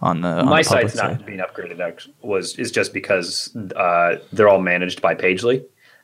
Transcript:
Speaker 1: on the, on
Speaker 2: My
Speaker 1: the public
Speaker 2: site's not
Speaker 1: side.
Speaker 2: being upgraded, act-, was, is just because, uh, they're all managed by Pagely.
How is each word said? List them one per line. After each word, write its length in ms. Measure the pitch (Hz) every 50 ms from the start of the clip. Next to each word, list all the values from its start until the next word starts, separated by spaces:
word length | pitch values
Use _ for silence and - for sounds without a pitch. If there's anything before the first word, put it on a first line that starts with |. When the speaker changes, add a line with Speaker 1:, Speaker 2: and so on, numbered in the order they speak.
Speaker 1:
on 200 | - 87 87 80
the, 80 | 87 87
on 160 | 82 85 -
Speaker 2:
My 160 | 131 147 160
Speaker 1:
the 80 | 160 -
public 200 | - 127 117 107
Speaker 2:
site's 40 | -
not 220 | 113 101 95 - -
Speaker 1:
side. 80 | -
Speaker 2:
being 140 | - 101 95
upgraded, 420 | 92 - - - 92 85 87 85
act-, 260 | 90 85 - - - - _ _
was, 360 | - 110 101 95 87 - - -
is 140 | 123 107
just 220 | - 113 98 - -
because, 600 | 95 - - 101 92 85 82 - - - - - 120 98 92 -
uh, 420 | - 95 87 87 85 85 87 - - - -
they're 160 | - 95 107 104
all 140 | 98 92
managed 400 | 92 90 87 90 90 85 - -
by 140 | - 87 82
Pagely. 500 | - - 90 92 92 117 120 131 135 143 - _ _ _ _ _ _